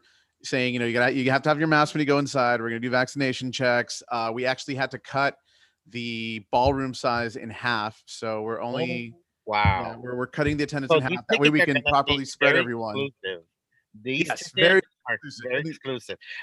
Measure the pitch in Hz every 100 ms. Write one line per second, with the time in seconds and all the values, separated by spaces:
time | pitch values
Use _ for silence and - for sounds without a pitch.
0 | _ _ _ _ - 139 127 123 120 120
1 | 123 131 127 135 151 147 160 151 147 156
2 | 143 143 143 139 120 120 117 117 123 123
3 | 127 143 135 123 131 117 127 120 117 -
4 | - 120 113 117 127 127 - 131 131 -
5 | - 135 139 - _ _ _ _ _ 120
6 | 120 113 113 110 101 131 139 135 135 123
7 | 135 120 117 113 113 101 123 117 107 -
8 | - - 113 110 110 117 117 127 123 120
9 | 117 117 _ _ - 104 104 95 90 117
10 | 123 123 123 - 147 151 147 147 135 160
11 | 131 185 - 214 147 156 170 135 143 143
12 | 139 143 135 - 143 139 123 117 110 107
13 | 139 - 95 87 82 _ _ _ _ 107
14 | 113 135 175 113 - - 170 190 - _
15 | - 113 147 110 120 127 156 151 135 127
16 | - 92 - -